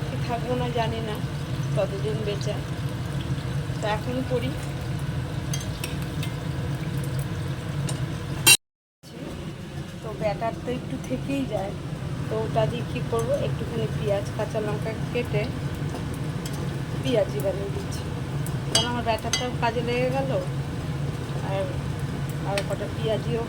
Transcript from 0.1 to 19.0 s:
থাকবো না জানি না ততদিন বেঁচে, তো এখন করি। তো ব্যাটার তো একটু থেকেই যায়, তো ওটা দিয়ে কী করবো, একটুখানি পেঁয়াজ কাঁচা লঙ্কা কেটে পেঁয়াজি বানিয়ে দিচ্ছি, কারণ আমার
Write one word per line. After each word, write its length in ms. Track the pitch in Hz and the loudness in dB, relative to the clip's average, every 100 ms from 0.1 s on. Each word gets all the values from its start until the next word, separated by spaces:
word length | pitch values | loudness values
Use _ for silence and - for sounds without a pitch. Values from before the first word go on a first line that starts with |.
| 254 - | -2 0
থাকবো 260 | 233 240 247 | 0 0 0
না 80 | 240 233 | 2 2
জানি 220 | 220 226 220 | 2 0 0
না 80 | 214 - - - - - - | -2 -2 -2 -2 -2 2 2
ততদিন 420 | 190 196 214 214 208 | 2 2 0 0 0
বেঁচে, 260 | 202 208 202 - - - - - - - - - - - - | 0 0 -2 -2 -2 -2 -2 -2 -2 0 0 0 -2 0 0
তো 60 | 214 214 | 0 0
এখন 200 | 254 247 254 | 0 0 2
করি। 180 | 247 254 302 - - - - - - - - - - - - - - - - - - - - - 143 156 135 139 - - - - - - - 139 - - - - - - - - _ _ _ - - - - - - - - - - | 2 2 0 -2 -4 -2 -2 0 0 -2 -2 0 0 0 -2 -2 -2 -2 -2 -2 -2 -2 -2 -2 -2 -2 -2 -2 -2 -2 -2 -4 -4 -4 -2 -2 -2 -2 -2 -4 2 6 6 4 _ _ _ -16 -10 -8 -6 -8 -8 -8 -8 -8 -8
তো 80 | 220 214 | -8 0
ব্যাটার 320 | 214 196 226 220 | 0 2 0 0
তো 60 | - 247 | -2 -2
একটু 160 | - 254 - | -2 -4 -2
থেকেই 360 | 254 - 277 262 | -2 0 0 2
যায়, 200 | 208 196 - - - - - - | 0 0 -2 -4 -4 -2 -2 0
তো 60 | 220 | 0
ওটা 200 | 220 226 220 | 2 4 4
দিয়ে 120 | 240 - | 4 0
কী 80 | 254 - | 0 2
করবো, 220 | 233 233 285 214 | 2 4 4 2
একটুখানি 380 | - - 233 220 - | 2 0 0 2 2
পেঁয়াজ 300 | 208 202 202 - | 2 2 2 0
কাঁচা 240 | 208 226 214 | 0 2 0
লঙ্কা 260 | 196 220 214 - | 0 0 0 0
কেটে 300 | 240 240 - - - - - - - - - - - - - - - - - | 0 2 2 2 0 -2 0 0 0 -2 -2 -2 -2 -2 -2 -2 -2 -2 0
পেঁয়াজি 380 | 262 226 190 214 202 | 4 4 4 2 0
বানিয়ে 260 | 190 196 - | 0 0 -2
দিচ্ছি, 260 | - - - - - - - - - | -2 -2 -2 -4 -2 -2 0 -2 0
কারণ 160 | - 233 | 2 2
আমার 140 | 240 | 2